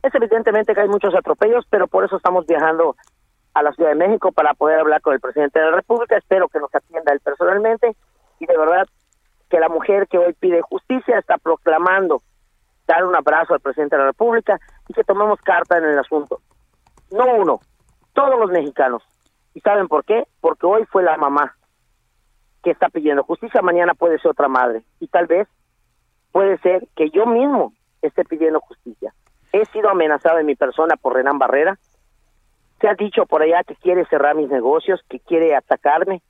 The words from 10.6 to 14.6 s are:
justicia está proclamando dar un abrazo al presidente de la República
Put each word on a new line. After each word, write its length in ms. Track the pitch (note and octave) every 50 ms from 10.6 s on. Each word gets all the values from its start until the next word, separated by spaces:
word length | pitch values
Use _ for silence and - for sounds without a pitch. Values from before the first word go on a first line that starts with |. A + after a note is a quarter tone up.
justicia 580 | E3+ - - - _ _ B3+ C4 - - A#3+ -
está 200 | - - F3 E3
proclamando 840 | _ E3 E3 - _ F3 D#3 D#3+ F3 F#3 F#3 F#3+ F#3+ F3 D3+ B2 _ _ _ _ _ _ _ _ _ _ _ _ _
dar 180 | - E3 E3 F#3
un 120 | F#3 F3+
abrazo 380 | E3 C#3 D3+ D3+ D#3 E3 - E3+
al 60 | C#3
presidente 360 | _ C#3 C3 - D3+ C#3+ D#3
de 60 | C#3+
la 60 | C#3 C3+
República 520 | C3 _ A3 A#3 A3+ A#3 - - G3 F3+